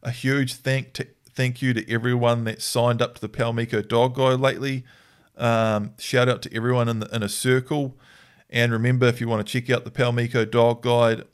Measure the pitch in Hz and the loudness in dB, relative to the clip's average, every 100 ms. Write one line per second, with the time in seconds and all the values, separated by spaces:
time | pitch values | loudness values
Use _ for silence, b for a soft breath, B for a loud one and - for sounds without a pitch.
0 | 127 120 131 139 127 - 131 135 127 - | -8 -4 -2 0 -2 -4 -4 -4 -4 -12
1 | - _ _ - 127 123 131 113 - 113 | -12 _ _ -4 -4 -2 -2 -2 -2 -2
2 | 123 123 120 117 113 110 - 127 120 117 | 0 2 2 2 -2 -6 -4 0 0 0
3 | 120 - 107 - 117 117 117 110 101 117 | -2 -4 -12 -4 -2 -2 -2 -4 0 2
4 | 127 127 131 127 135 98 135 131 - b | 2 2 2 2 0 0 -4 -6 -10 b
5 | b b b - 117 113 113 107 104 - | b b b -4 0 2 2 0 -4 -10
6 | - 131 123 113 - 113 117 123 117 113 | -2 2 2 0 -4 -4 0 0 0 -2
7 | 107 113 104 - 127 127 127 151 139 - | -4 -4 -4 -2 2 2 2 -4 -4 -8
8 | b b b b b 120 120 113 120 127 | b b b b b 0 0 2 2 4
9 | 127 120 117 110 104 127 123 120 101 - | 2 2 -2 -2 -2 -6 -2 -2 -2 -2
10 | 123 120 120 120 110 120 117 117 120 120 | 0 0 0 0 0 4 4 2 0 4
11 | 117 113 - | 4 2 -6